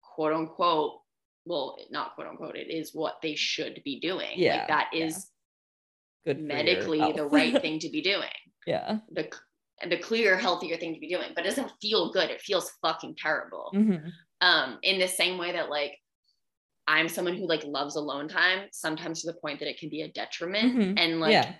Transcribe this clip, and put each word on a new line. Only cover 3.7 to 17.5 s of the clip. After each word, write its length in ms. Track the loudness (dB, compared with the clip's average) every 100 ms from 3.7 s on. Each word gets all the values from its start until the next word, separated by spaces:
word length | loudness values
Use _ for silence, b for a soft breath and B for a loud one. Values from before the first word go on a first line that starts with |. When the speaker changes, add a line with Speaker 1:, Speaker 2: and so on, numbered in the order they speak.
| -8
Speaker 1:
be 160 | -8 -4
doing. 320 | -4 -4 -4 2
Speaker 2:
Yeah, 220 | 2 2
Speaker 1:
Like, 100 | 2
that 220 | 2 2
Speaker 2:
yeah. 120 | 0 -2
Speaker 1:
is 240 | -4 -12 _ _ _ _ _ _ _ _ _
Speaker 2:
Good 120 | -4 -4
for 20 |
your 60 | -4
Speaker 1:
medically 500 | 0 2 2 2 2
the 140 | 2
Speaker 2:
health. 180 | 2 4
<laughs> 0 |
Speaker 1:
right 280 | 6 6 4
thing 180 | 2 -2
to 100 | -4
be 100 | -2
doing. 260 | 0 0 -2 -10 -18 _ -4
Speaker 2:
Yeah. 320 | -2 -2 -4 -4
Speaker 1:
The 100 | -6
c-, 140 | -6 -10 -20 _ _ -12
and 100 | -4
the 60 | -2
clear, 380 | 0 4 6 4
healthier 400 | 4 0 -2 -4
thing 180 | -6
to 60 | -8
be 80 | -4
doing, 220 | -4 -4
but 100 | -2
it 40 | -2
doesn't 240 | -2 -4 -6
feel 320 | 0 0 2
good. 180 | 2 0
It 100 | -2
feels 300 | -2 -2 -2 -2
fucking 340 | -2 -2 -6 -4
terrible. 540 | -2 -2 -4 -10 -2
Speaker 2:
Mm-hmm. 340 | 2 4 2 -4 B _ _
Speaker 1:
Um, 380 | 4 4 2 0
in 160 | 0 2
the 100 | 2
same 300 | 2 0 0
way 140 | -4
that, 160 | -2 -2
like, 280 | -2 -4 -6 _ _ _ _ _ _ _ _ 2
I'm 200 | 4 4
someone 260 | 0 -2 0
who, 100 |
like, 180 | 0